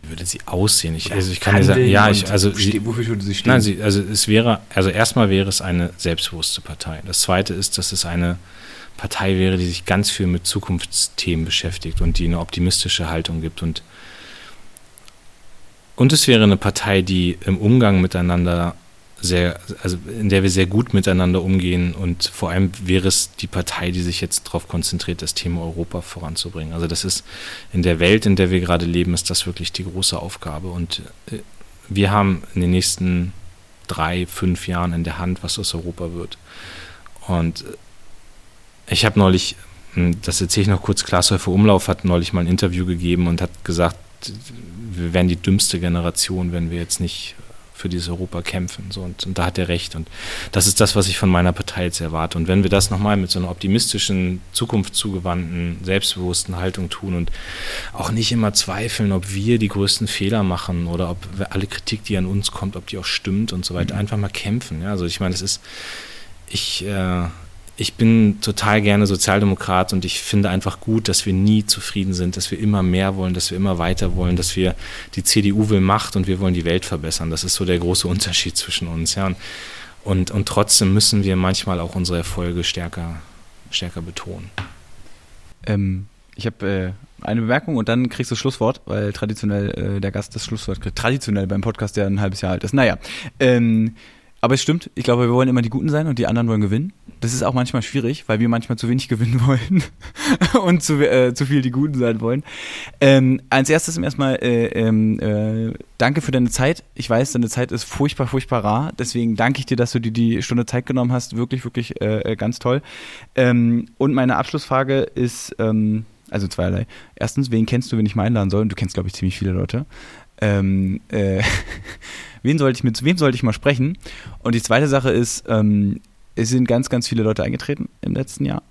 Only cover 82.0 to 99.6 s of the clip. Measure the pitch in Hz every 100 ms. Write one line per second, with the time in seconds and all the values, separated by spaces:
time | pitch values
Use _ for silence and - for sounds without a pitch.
82 | 90 87 82 - 87 87 85 - 85 87
83 | 82 80 - - - - - - 87 87
84 | 85 90 - 92 92 - - - - -
85 | - - - - - - - 104 98 92
86 | 101 _ _ - 113 - 98 95 92 101
87 | - - - 113 113 131 160 135 107 117
88 | 123 - 123 117 135 - 113 - - 104
89 | 104 104 107 107 107 101 101 - 98 101
90 | 98 101 - 107 - 110 - 95 101 -
91 | 113 135 - 101 95 98 113 - 107 -
92 | 98 98 101 95 92 92 101 139 120 90
93 | - - 135 - 131 123 117 110 113 -
94 | - - _ - - 131 - 170 - -
95 | 123 120 120 123 131 127 117 123 156 151
96 | 160 123 120 113 117 107 104 107 175 -
97 | - - 117 123 110 127 123 123 107 139
98 | 117 151 - 110 117 117 113 113 117 127
99 | - 110 117 123 123 131